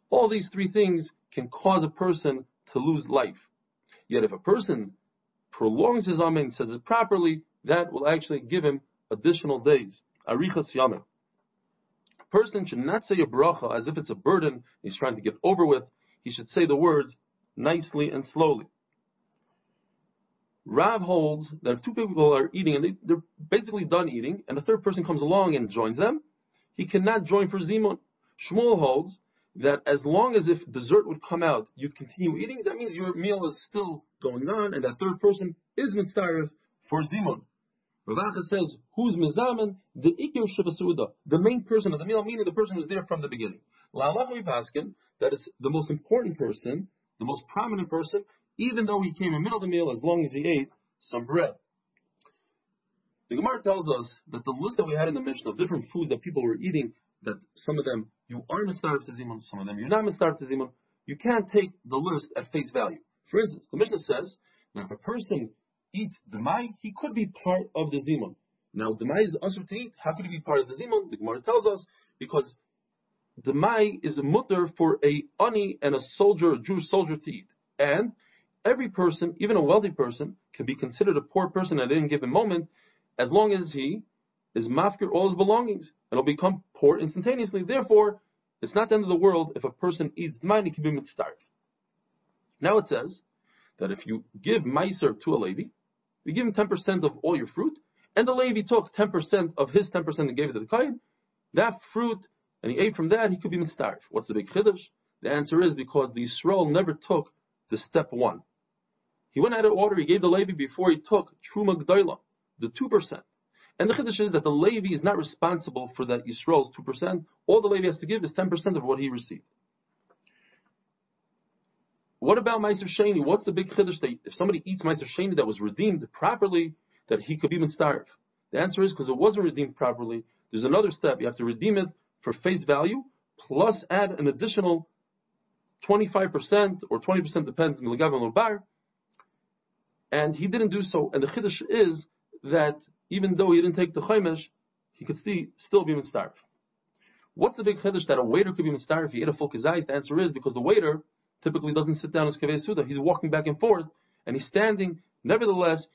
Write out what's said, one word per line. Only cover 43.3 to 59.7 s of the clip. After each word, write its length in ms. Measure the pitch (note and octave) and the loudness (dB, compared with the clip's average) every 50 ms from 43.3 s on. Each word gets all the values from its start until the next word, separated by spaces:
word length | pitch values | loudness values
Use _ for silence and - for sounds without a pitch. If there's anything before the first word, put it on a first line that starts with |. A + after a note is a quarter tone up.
| B2+ A#2+ A2+ G2 F#2 - _ _ _ _ _ _ - | -8 -8 -8 -8 -8 -12 _ _ _ _ _ _ -6
La 200 | B2+ C3+ D3 E3+ | -2 -2 0 0
halacha 180 | A3+ B3+ B3+ | -2 -4 -4
we 100 | B3 A#3+ | -8 -8
paskin 500 | G3 E3+ B2+ A#2 A2+ - - D3 E3+ G#3 - _ _ _ _ - | -6 -4 -4 -4 -6 -6 -8 -8 -8 -8 -12 _ _ _ _ -2
that 120 | A#2 C3+ | -2 0
it's 160 | C#3 C#3 - - - - | 0 -2 -8 -12 -10 -6
the 120 | B2 C3+ | -4 -2
most 200 | D3 D#3+ D3+ - | -2 -2 -2 -4
important 460 | D#3 D3+ - - A3 B3+ A#3+ F#3+ D#3+ D#3+ | -6 -6 -2 0 0 0 0 -2 -4 -4
person, 500 | C3+ - - - - A#2+ C3+ F3 F#3+ - _ _ _ _ _ - | -4 -6 -6 -6 -8 -8 -8 -8 -8 -12 _ _ _ _ _ -10
the 60 | A2 | -8
most 180 | B2+ C#3 C3+ - - | -8 -8 -8 -10 -8
prominent 400 | - G3+ A3+ A#3 G#3+ G3 F3 D#3+ | -6 -6 -4 -4 -4 -6 -6 -4
person, 360 | E3 E3 D#3+ D#3+ - G3+ G3+ _ _ _ _ _ _ - | -4 -4 -4 -4 -4 -6 -6 _ _ _ _ _ _ -6
even 260 | A3 B3+ A3+ A#3 A3 | -4 -4 -2 -2 -2
though 160 | G#3 G#3 G3+ | -2 0 -2
he 120 | G3 F3 | -2 -4
came 160 | D#3 - F#3+ F3 | -4 -4 -2 -2
in 40 | |
the 80 | D#3 D3+ | -2 -2
middle 160 | E3 - F3 | -2 -2 -4
of 60 | G#3 | -4
the 60 | F#3+ F#3 | -2 -2
meal, 220 | F3 E3+ E3+ C#3+ | 0 0 0 0
as 140 | B2 A2+ C3 | -2 -2 0
long 180 | E3+ F3 E3+ | 0 2 2
as 100 | D#3 C3+ | 0 -2
he 140 | B2+ C#3+ D3+ | -4 -4 -2
ate 240 | E3+ E3 C#3 C#3 - _ _ _ _ _ _ | 0 0 -2 -2 -6 _ _ _ _ _ _
some 240 | - - - A#2+ A#2+ | -14 -10 -8 -8 -4
bread. 300 | A#2+ D3+ F3 D#3+ - - _ _ _ _ _ _ _ _ _ _ _ _ _ _ _ _ _ _ _ _ _ _ _ _ _ _ _ _ _ _ _ _ _ _ - | -2 0 0 0 0 -4 _ _ _ _ _ _ _ _ _ _ _ _ _ _ _ _ _ _ _ _ _ _ _ _ _ _ _ _ _ _ _ _ _ _ -8
The 80 | - | -4
Gemara 240 | D3 F3+ B3 C4 A3 | -2 -2 -2 -2 -2
tells 260 | - G3 F#3+ F#3 E3 D#3 | 0 0 0 0 0 -2
us 200 | C3+ A#2+ A#2+ A#2+ - - _ - | -2 -2 -4 -10 -16 -20 _ -14
that 140 | - A#2+ A#2+ | -14 -8 -6
the 80 | C3+ | -6
list 240 | B2 C3 E3 G#3+ - | -6 -4 -6 -4 -2
that 80 | - C#3+ | -2 -2
we 100 | D#3+ D3 | -2 -2
had 140 | D3+ D#3+ D#3+ | -2 0 -2
in 60 | D3 | -2
the 60 | C3+ | -4
Mishnah 300 | C3 C3+ C3 - - A2+ | -6 -8 -8 -8 -8 -8
of 80 | G#2 A2+ | -4 -4
different 280 | F3+ F3+ F3 B2+ A#2 - | -4 -4 -4 -6 -6 -8
foods 200 | - E3+ E3 D3+ | -6 -6 -4 -4
that 100 | B2 A2 | -4 -6
people 220 | - F3+ D#3 C#3+ B2 | -6 -6 -4 -2 -2
were 120 | A#2 A2+ | -2 -2
eating, 360 | - - F#3+ E3 D3+ B2 A2 - _ _ _ _ _ | -2 -4 -2 -2 -2 -4 -6 -10 _ _ _ _ _
that 180 | - A2+ G#2 - _ _ _ | -10 -10 -10 -10 _ _ _
some 240 | - - - D3+ D3 | -10 -8 -6 -4 -4
of 60 | C3+ | -2
them 280 | C3+ B2 A2 G#2+ - _ _ _ - | -4 -4 -6 -8 -10 _ _ _ -16
you 160 | A#2+ A#2+ A#2+ - | -14 -14 -10 -8
are 160 | D#3+ F#3+ G#3 | -6 -4 -4
mitzaref 400 | G3 F#3 - - D#3 D3 C3+ A#2+ | -4 -6 -4 -4 -2 -2 -4 -4
to 60 | B2 | -8
zimun, 300 | A#2+ B2 B2+ A#2+ A2+ A2 | -14 -12 -12 -12 -12 -14
some 160 | - - - G2 | -14 -16 -12 -10
of 80 | G2 | -10
them 120 | G2+ | -8